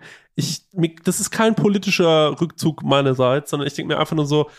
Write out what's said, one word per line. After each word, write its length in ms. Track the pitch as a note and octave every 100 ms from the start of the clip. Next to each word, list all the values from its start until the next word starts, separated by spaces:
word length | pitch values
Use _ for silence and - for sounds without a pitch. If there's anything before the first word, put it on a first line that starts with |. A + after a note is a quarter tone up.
| - - _ -
Ich, 260 | - D#3+ _
mir, 200 | F#3 E3 - -
das 160 | F3+
ist 100 | -
kein 240 | - A3+ G#3+
politischer 840 | G#3 G3+ G3 - E3+ D#3+ D3+ C#3
Rückzug 420 | E3 - D#3+ D3+
meinerseits, 680 | C#3 C#3 C#3 B2+ B2+ C3+ C#3+
sondern 160 | D3 C3+
ich 60 |
denk 140 | - -
mir 100 | D3+
einfach 200 | D#3 D#3+
nur 80 | C#3+
so, 240 | D3+ D3